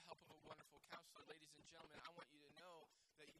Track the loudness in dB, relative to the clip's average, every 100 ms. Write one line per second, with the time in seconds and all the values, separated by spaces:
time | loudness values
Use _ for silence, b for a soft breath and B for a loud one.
0 | 2 0 0 -2 0 0 -2 -8 2 2
1 | 2 0 2 2 0 -4 -2 -2 0 2
2 | 4 4 0 -2 -6 -2 0 0 -2 B
3 | B -6 -4